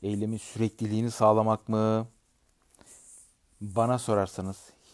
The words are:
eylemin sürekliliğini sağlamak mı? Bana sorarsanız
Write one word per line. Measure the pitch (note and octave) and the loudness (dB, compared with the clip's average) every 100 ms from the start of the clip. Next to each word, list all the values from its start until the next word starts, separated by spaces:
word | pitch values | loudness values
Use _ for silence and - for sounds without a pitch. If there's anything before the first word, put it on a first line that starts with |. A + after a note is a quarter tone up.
eylemin | G2 G2+ G#2+ A2 | -4 -2 -2 -4
sürekliliğini | - G#2+ A2 - A2 G#2+ A#2 | -8 -4 -4 -2 -2 -2 -2
sağlamak | - G#2+ A2 A2 A2 - | 4 6 6 4 0 0
mı? | A2 A2 A2 A#2 _ _ _ _ _ _ - - - - - - _ _ _ | 0 2 0 -2 _ _ _ _ _ _ -20 -20 -20 -20 -20 -20 _ _ _
Bana | G#2 G2+ A#2 B2+ | -6 0 0 0
sorarsanız | B2 G#2 F#2+ - F#2+ G2 - _ - | 0 0 0 -4 -10 -10 -16 _ -18